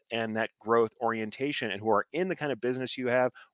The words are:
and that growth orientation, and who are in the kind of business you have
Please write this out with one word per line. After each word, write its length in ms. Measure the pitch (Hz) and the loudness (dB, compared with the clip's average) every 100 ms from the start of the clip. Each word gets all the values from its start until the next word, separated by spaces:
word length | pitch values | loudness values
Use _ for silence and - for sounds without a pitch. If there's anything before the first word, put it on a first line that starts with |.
| _ | _
and 240 | 113 113 110 | -4 -2 -2
that 140 | 110 _ | -4 _
growth 320 | 107 117 110 - | 2 4 4 0
orientation, 720 | 117 113 107 - 139 143 117 | -2 -2 -4 -4 -4 -2 -4
and 100 | 98 | -2
who 80 | 107 | 2
are 160 | 104 - | 2 2
in 140 | 156 185 | -2 -4
the 80 | 170 | -2
kind 160 | 151 | -4
of 100 | 117 | -2
business 360 | 120 127 127 - | -2 -2 -4 -4
you 100 | 123 | 0
have 240 | 123 127 - - | 2 2 -2 -12